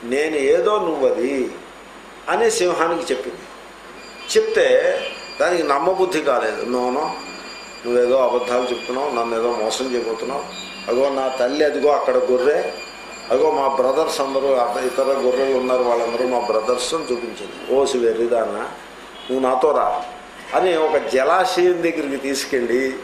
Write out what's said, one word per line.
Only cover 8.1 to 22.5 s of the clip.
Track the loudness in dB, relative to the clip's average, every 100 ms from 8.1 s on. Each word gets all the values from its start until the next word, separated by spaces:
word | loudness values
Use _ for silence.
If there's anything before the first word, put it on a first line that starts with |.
| 4
అబద్ధాలు | 4 2 0 -2 0
చెప్తున్నావు, | -4 -4 -4 -2
నన్ను | -2 -2 0
ఏదో | 0
మోసం | 0 -2 -2 -2
చేయబోతున్నావు. | -2 -2 -6 -6 -6 -8 -12 -14 -12 -2
అదిగో | 0 2
నా | 0 -2
తల్లి, | 0 -2 2
అదిగో | 2 4 2
అక్కడ | 4 2 2
గొర్రె, | 4 4 4 2 -2 -6 -12 -14 -16 -16 -2
అదిగో | 2 2
మా | 2 0
బ్రదర్స్ | 2 2 2 0 0
అందరూ, | -2 0 2
అత-, | 2 2 0
ఇతర | -2 0
గొర్రెలు | 0 2 2 2 2 2
ఉన్నారు, | 2 2
వాళ్ళందరూ | 2 2 0 0 0
మా | 0
బ్రదర్స్" | 2 0 2 0 0
అని | -4
చూపించింది. | -2 -4 -4 -10 -12 -12 0
"ఓసి | 2 2 2
వెర్రిదానా, | 2 2 0 0 0 -4 -8 -12 -18 -20 -20 -18 -4
నువ్వు | 0
నాతో | 2 4 4
రా" | 4 2 -2 -6 -12 -18 -18 -4
అని | 0 2 2
ఒక | 2 2
జలాశయం | 2 2 4 4 2 4 4 4
దగ్గరికి | 0 -2 -4 -4
తీసుకెళ్ళి | -4 -4 -2